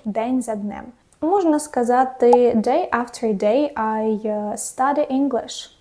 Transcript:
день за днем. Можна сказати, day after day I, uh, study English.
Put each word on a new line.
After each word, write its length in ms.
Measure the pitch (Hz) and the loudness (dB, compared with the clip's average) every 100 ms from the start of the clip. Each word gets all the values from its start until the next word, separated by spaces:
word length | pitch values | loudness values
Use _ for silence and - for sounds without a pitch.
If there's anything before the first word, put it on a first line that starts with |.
день 380 | 220 214 233 254 | -6 -4 -2 -2
за 120 | 226 | -2
днем. 300 | 214 208 - 247 - _ _ | -6 -6 -8 -14 -20 _ _
Можна 380 | 311 403 339 302 | 0 2 4 2
сказати, 960 | 302 254 240 247 254 - 240 240 247 226 | 0 -2 2 2 2 2 6 6 6 2
day 340 | 220 294 370 | 2 0 0
after 460 | 240 247 - 226 196 | -4 -4 -4 -4 0
day 360 | 208 247 294 | 2 2 0
I, 460 | 269 220 220 220 214 | -2 -4 -2 -2 -2
uh, 320 | 214 208 208 - | -4 -4 -6 -6
study 500 | - - 262 285 294 | -10 -2 0 0 0
English. 600 | 262 277 240 - - - _ | 0 0 -2 -6 -14 -14 _